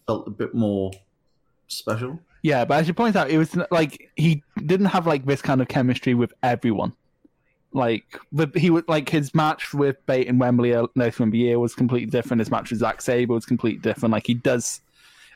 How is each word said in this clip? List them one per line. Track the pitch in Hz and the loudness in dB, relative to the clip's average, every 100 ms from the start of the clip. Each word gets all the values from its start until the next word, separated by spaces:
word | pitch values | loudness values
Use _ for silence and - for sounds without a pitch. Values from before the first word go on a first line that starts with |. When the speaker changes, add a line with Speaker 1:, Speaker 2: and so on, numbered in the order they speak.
| - | -6
Speaker 1:
felt | 139 - | -6 -6
a | |
bit | 104 120 | -8 -6
more | 120 107 101 95 92 _ _ _ _ _ _ - | -2 0 0 -4 -8 _ _ _ _ _ _ -16
special. | - - 110 127 160 _ _ | -12 -6 -6 -6 -10 _ _
Speaker 2:
Yeah, | 160 135 | -2 0
but | 117 143 | 2 0
as | 160 | 0
you | |
point | 175 233 190 | 0 0 2
out, | 143 | 2
it | 156 | 2
was | 160 | 2
n-, | 175 170 | -2 -2
like, | 170 151 - - - | 0 0 -4 -14 0
he | 165 151 _ - | 2 2 _ -8
didn't | 151 190 202 | 0 2 2
have, | 190 165 | 0 0
like, | 147 131 | 0 0
this | 139 | -2
kind | - 131 | 0 0
of | 123 | 2
chemistry | 143 127 123 131 | 0 0 0 0
with | 120 117 - | 0 0 -2
everyone. | 123 120 117 101 - - _ _ _ _ _ _ _ | -2 0 0 0 -2 -8 _ _ _ _ _ _ _
Like, | 131 120 113 _ - - | -2 -2 -2 _ -20 -8
the, | 143 156 170 | -2 0 2
he | 175 | 4
would, | 165 165 | 2 2
like, | 156 131 | -2 0
his | 160 139 | -2 0
match | 165 156 151 - | 0 2 0 -4
with | 143 143 131 - | 0 0 0 0
Bate | 131 127 | 0 2
in | 127 | 2
Wembley, | 123 123 120 | 4 4 4
uh, | 117 120 | 2 0
later | 131 120 - | 0 0 0
in | 113 | 0
the | 113 | 2
year | 117 120 | 2 2
was | 117 | 0
completely | - 123 123 113 | 0 0 0 0
different. | 123 - 117 | -4 -2 -2
His | 107 | 0
match | 113 - | -4 -4
with | 110 | -2
Zack | 113 - | -2 -2
Sabre | - 123 120 | -2 0 2
was | 117 | -2
completely | - 123 117 - | -2 -2 -2 -2
different. | 113 - 113 | -4 -2 0
Like, | 110 - | 0 0
he | |
does, | 120 135 123 - - _ _ - - - | -2 0 0 -2 -10 _ _ -20 -20 -20